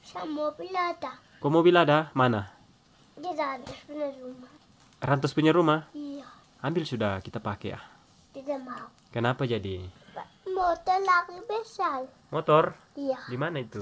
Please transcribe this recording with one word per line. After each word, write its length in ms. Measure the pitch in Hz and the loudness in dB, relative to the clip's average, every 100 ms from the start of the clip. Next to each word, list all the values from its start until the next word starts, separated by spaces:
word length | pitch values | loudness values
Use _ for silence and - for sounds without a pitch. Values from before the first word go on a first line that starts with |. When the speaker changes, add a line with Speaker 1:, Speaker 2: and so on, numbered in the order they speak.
Speaker 1:
Saya 240 | - 359 | -14 -10
mobil 460 | 359 294 302 302 349 | -6 -4 -4 -6 -8
ada. 420 | 370 349 339 269 - _ - | -2 -2 -4 -8 -12 _ -4
Speaker 2:
Kok 140 | - | 2
mobil 240 | 160 170 | 6 8
ada? 340 | 175 160 147 156 | 8 6 4 2
Mana? 340 | - 127 110 95 - _ _ _ _ _ | 4 4 4 -2 -14 _ _ _ _ _
Speaker 1:
Di 140 | - 330 | -10 -8
rantas 500 | 311 294 262 240 - | -4 -4 -4 -10 -16
punya 260 | - 294 294 | -14 -8 -8
rumah. 400 | 262 254 254 254 - _ _ _ _ | -8 -14 -16 -20 -20 _ _ _ _
Speaker 2:
Rantas 320 | 135 139 143 | 0 0 0
punya 180 | - 156 | 2 4
rumah? 300 | 165 165 156 151 | 6 4 2 -2
Speaker 1:
Iya. 360 | 294 294 277 269 - _ _ | -14 -12 -12 -16 -20 _ _
Speaker 2:
Ambil 240 | 131 170 | -4 -2
sudah, 360 | 160 123 107 95 | -4 -2 -2 -2
kita 180 | - 107 | -6 -8
pakai, 300 | 107 101 101 | -6 -6 -8
ya. 100 | - - - _ _ _ | -10 -14 -20 _ _ _
Speaker 1:
Tidak 280 | 277 262 277 | -16 -8 -8
mau. 280 | 254 247 - _ _ | -8 -14 -14 _ _
Speaker 2:
Kenapa 340 | 120 117 131 | -2 -2 0
jadi? 380 | 131 113 98 92 90 - - - - _ - | -2 -2 -4 -8 -10 -18 -18 -16 -16 _ -8
Speaker 1:
Motor 520 | 370 359 339 - 370 | -2 0 -2 0 0
lagi 380 | 381 349 349 359 | 4 2 2 -10
besar. 560 | 453 415 440 - 349 277 262 - _ | -6 -6 -6 -4 -4 -2 -8 -14 _
Speaker 2:
Motor? 460 | 147 160 156 - - _ | -6 4 4 4 -2 _
Speaker 1:
Iya. 240 | - 277 254 - | -8 -4 -4 -6
Speaker 2:
Di 80 | |
mana 240 | 123 151 160 | -6 -4 -4
itu 200 | 117 107 | -8 -8